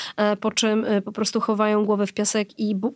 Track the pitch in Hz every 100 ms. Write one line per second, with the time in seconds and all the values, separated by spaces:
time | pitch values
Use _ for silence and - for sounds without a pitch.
0 | - - 208 208 220 - 220 214 220 202
1 | 208 214 208 226 - 214 214 214 208 202
2 | 202 - 208 220 202 - 214 196 233